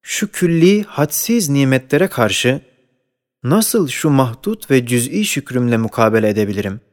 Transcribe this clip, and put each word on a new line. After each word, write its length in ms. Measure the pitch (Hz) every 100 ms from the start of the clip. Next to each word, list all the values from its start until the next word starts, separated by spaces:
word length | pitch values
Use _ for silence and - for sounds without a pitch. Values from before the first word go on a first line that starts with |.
"Şu 300 | - - 202
külli, 520 | - 180 165 170 208
hadsiz 640 | 208 - 147 - - 233 160
nimetlere 580 | 143 135 131 - - 190
karşı 540 | - 110 - 123 139 _ _ _ _ _ _ _ _
nasıl 440 | 127 196 214 233 151
şu 220 | - 160
mahdut 640 | 139 127 113 202 220 -
ve 140 | 135 120
cüz'i 400 | 123 120 190 208
şükrümle 520 | 139 - 123 123 117
mukabele 520 | 113 - 110 110 107
edebilirim?" 520 | 104 104 101 101 101 _